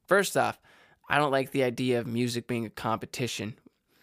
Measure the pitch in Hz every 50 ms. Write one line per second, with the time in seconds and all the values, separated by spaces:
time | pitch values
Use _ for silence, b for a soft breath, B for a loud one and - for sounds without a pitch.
0 | _ - 180 202 185 - - 139 120 113 - b b b b b b b b b
1 | b - - 143 151 143 135 135 131 135 - 139 131 123 120 135 127 123 123 120
2 | 113 120 117 120 123 123 117 120 - - 123 117 117 104 - - - 113 110 98
3 | - - - - 127 113 - - 101 107 - - - - _ _ _ b b b